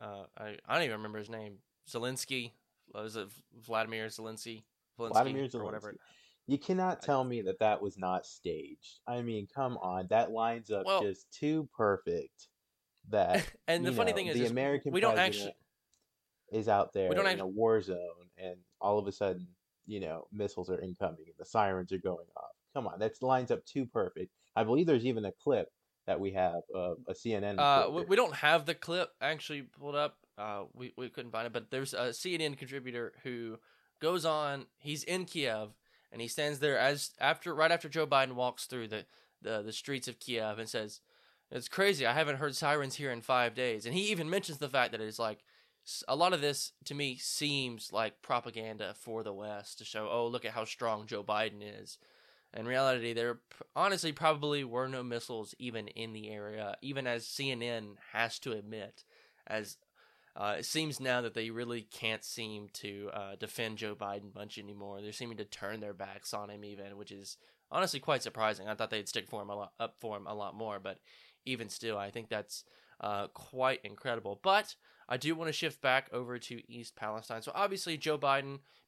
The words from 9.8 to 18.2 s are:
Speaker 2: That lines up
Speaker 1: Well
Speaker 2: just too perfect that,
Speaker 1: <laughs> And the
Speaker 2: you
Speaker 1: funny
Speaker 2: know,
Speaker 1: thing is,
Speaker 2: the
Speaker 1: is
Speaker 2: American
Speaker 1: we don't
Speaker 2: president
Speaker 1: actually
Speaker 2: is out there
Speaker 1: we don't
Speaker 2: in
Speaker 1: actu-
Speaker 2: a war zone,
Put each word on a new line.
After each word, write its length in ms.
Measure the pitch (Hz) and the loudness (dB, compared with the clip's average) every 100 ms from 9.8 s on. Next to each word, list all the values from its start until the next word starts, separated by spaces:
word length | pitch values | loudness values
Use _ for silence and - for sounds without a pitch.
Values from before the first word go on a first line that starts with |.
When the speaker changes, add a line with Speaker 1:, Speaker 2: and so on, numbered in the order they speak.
| 92 92 92 | -2 -2 4
Speaker 2:
That 220 | 110 113 | 6 6
lines 400 | 113 117 117 110 | 2 2 0 -2
up 160 | 101 95 | 0 2
Speaker 1:
Well 160 | 190 | 4
Speaker 2:
just 280 | 104 92 - | 2 -2 -10
too 380 | - 147 156 147 - | -2 0 2 0 2
perfect 720 | 104 98 - 85 69 - - _ _ _ _ _ 101 | 4 4 2 -2 -2 -12 -20 _ _ _ _ _ 0
that, 360 | 104 90 190 - - | 4 6 4 2 -4
Speaker 1:
<laughs> 100 | - | 0
And 180 | 165 - | 2 2
the 60 | |
Speaker 2:
you 40 | 127 | 4
Speaker 1:
funny 160 | - | 4
Speaker 2:
know, 60 | - | 2
Speaker 1:
thing 100 | 180 | 2
is, 80 | 123 | 2
Speaker 2:
the 100 | 120 | 2
Speaker 1:
is 60 | |
Speaker 2:
American 400 | 120 139 143 143 | 2 2 2 2
Speaker 1:
we 100 | 180 | 6
don't 120 | 220 | 8
Speaker 2:
president 220 | 180 185 - | 8 6 4
Speaker 1:
actually 200 | 196 - _ _ _ _ _ _ _ _ - | -4 -8 _ _ _ _ _ _ _ _ -4
Speaker 2:
is 160 | 110 107 | 2 6
out 240 | 101 - | 6 6
there 160 | 98 92 | 4 4
Speaker 1:
we 80 | 92 | 6
don't 100 | 185 | 4
Speaker 2:
in 60 | |
Speaker 1:
actu- 120 | 95 | 4
Speaker 2:
a 40 | 95 | 0
war 320 | 104 113 110 | 4 6 6
zone, 480 | 95 87 87 85 | 4 -2 -4 -10